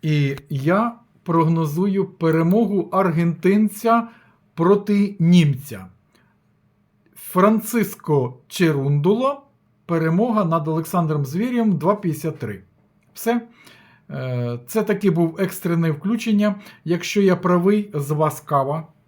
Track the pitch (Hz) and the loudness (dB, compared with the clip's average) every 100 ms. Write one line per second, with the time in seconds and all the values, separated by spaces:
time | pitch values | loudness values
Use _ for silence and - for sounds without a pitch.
0 | 156 151 139 139 - 139 139 190 233 233 | 0 0 0 -2 -8 -4 0 0 0 -6
1 | _ _ - 165 160 165 156 147 202 196 | _ _ -2 2 2 2 0 0 0 0
2 | 190 - 165 160 165 202 214 202 165 190 | -4 -2 0 2 2 2 2 0 -2 0
3 | 190 160 170 170 185 202 214 - 226 233 | 0 2 0 0 2 2 2 0 0 0
4 | 233 - _ _ _ - 165 208 202 202 | 0 -12 _ _ _ -2 4 4 2 0
5 | 202 - 165 175 151 127 - 101 92 _ | 0 2 4 6 6 0 -8 -16 -16 _
6 | _ _ _ _ _ _ _ _ _ _ | _ _ _ _ _ _ _ _ _ _
7 | _ - - 180 196 220 - 240 202 - | _ -20 -6 2 4 2 0 -2 -2 -6
8 | - 147 123 - _ - 170 143 135 143 | -2 -2 -2 -8 _ 0 0 2 0 0
9 | 160 214 269 285 _ _ _ _ - 170 | 2 2 0 -4 _ _ _ _ -4 -2
10 | 160 170 233 214 180 165 151 160 160 185 | 0 0 0 0 0 -2 -2 -4 -2 -2
11 | 160 151 135 160 240 247 220 170 156 202 | 0 -2 -2 -4 -2 0 0 0 0 0
12 | 180 139 165 156 107 92 - _ _ _ | -2 -4 -6 -8 -10 -12 -16 _ _ _
13 | _ - 226 240 226 _ - - _ _ | _ -8 -2 -2 -4 _ -20 -20 _ _
14 | _ 139 127 123 120 120 - 220 214 202 | _ -10 -6 -4 -4 -6 -6 -4 -2 0
15 | 202 165 165 165 185 - 180 170 165 151 | 0 2 0 0 -6 -4 -4 0 0 -2
16 | 190 233 233 208 208 202 - - - 170 | -2 -2 0 2 2 -2 -12 -16 -4 -4
17 | - 208 196 180 180 180 180 214 202 151 | -2 2 2 2 2 2 2 0 -2 -8
18 | 139 151 156 - - 147 135 156 156 _ | -4 -2 -2 -2 -2 -2 0 -4 -8 _